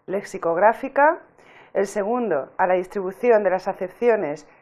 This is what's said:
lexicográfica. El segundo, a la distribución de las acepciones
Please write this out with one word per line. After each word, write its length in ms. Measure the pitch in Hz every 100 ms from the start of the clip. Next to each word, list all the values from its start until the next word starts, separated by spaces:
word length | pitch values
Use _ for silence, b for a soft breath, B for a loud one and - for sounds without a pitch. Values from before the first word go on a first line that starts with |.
| -
lexicográfica. 1120 | 185 196 185 170 165 202 226 269 277 294 349 - b b b b
El 140 | - 196
segundo, 640 | 214 196 247 233 151 131 -
a 100 | 185
la 60 |
distribución 720 | 180 180 202 185 185 247 220
de 80 | 196
las 180 | 180 196
acepciones 760 | 185 185 - 240 214 160 151 b b